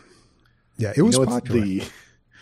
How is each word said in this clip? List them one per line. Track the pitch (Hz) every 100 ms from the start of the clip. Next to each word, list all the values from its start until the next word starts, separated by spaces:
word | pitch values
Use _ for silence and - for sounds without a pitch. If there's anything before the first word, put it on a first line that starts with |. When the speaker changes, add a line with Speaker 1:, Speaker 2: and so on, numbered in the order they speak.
| - _ _ _ _ _ _ -
Speaker 1:
Yeah, | 104
it | 113
Speaker 2:
You | 214
Speaker 1:
was |
Speaker 2:
know | 131
what's | 131
Speaker 1:
popular. | 120 123 120
Speaker 2:
the, | 101 95 - - - _ _ -